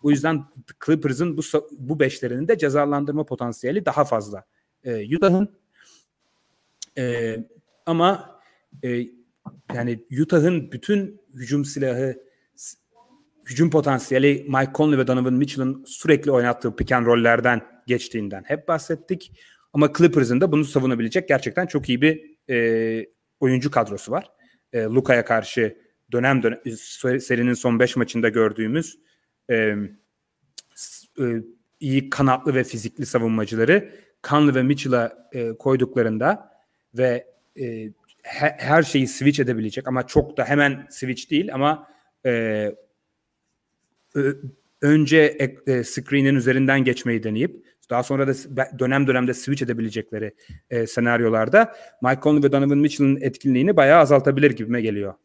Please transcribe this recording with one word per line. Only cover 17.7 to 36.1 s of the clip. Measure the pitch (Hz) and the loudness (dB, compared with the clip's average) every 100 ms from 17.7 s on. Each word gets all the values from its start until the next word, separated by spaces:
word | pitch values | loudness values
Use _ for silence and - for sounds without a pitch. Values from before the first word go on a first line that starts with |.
| _ - | _ -6
geçtiğinden | 123 - 117 104 95 - | -4 -4 -8 -8 -12 -6
hep | 147 - | -6 -4
bahsettik. | 160 - 160 - 180 - - - _ _ | -6 -4 -8 -6 -10 -10 -20 -20 _ _
Ama | 139 147 147 | 2 2 6
Clippers'ın | 170 156 120 123 | 4 6 2 2
da | 180 | 2
bunu | 151 143 | 2 0
savunabilecek | 143 131 120 113 185 - | 0 0 -2 -2 -4 0
gerçekten | 135 127 139 180 | 0 0 -4 -2
çok | 147 135 | -4 -2
iyi | 123 | 2
bir, | 151 156 - _ - | 2 0 -8 _ -4
e, | 123 117 113 113 113 - _ _ _ | 0 0 0 -2 -4 -8 _ _ _
oyuncu | 135 127 139 | 0 0 0
kadrosu | 131 101 98 - | 0 -2 -6 -6
var. | 143 - _ _ _ _ | -8 -8 _ _ _ _
E, | 120 | -6
Luka'ya | 110 120 135 123 113 | 0 0 2 0 2
karşı | 113 107 - 110 - _ _ _ | -2 -2 -2 -2 -4 _ _ _
dönem | 120 127 131 | -2 2 2
dönem, | 113 113 123 | 0 -4 -10
se-, | 113 - - 127 127 | -12 -14 -8 -4 -4
serinin | 127 120 123 | -2 0 0
son | 120 127 117 | 0 0 2
beş | 123 - | 0 0
maçında | 113 117 113 | -4 0 0
gördüğümüz, | 113 110 104 110 147 160 - _ _ _ _ - | 2 0 0 -4 -4 -6 -14 _ _ _ _ -4
e, | 117 107 104 101 - _ _ _ _ _ - - - | 0 0 -2 -8 -12 _ _ _ _ _ -20 -18 -16
s-, | - - - - 127 | -14 -14 -18 -6 -4
e, | 117 107 - _ _ | -4 -8 -20 _ _
iyi | 143 135 135 | -2 -2 -2
kanatlı | - 139 165 156 131 | 0 2 2 2 0
ve | |
fizikli | 123 117 110 - 127 | -2 -6 -10 -8 -4
savunmacıları | 123 113 110 104 113 113 196 208 - _ _ | -2 0 -2 -2 0 4 4 2 -20 _ _
Conley | - 147 147 131 | -2 4 4 4
ve | |
Mitchell'a, | 127 143 135 127 117 - _ | 2 0 0 0 0 -6 _
e, | 131 117 110 | -8 -8 -4
koyduklarında | 135 135 127 - 113 | 0 0 0 0 0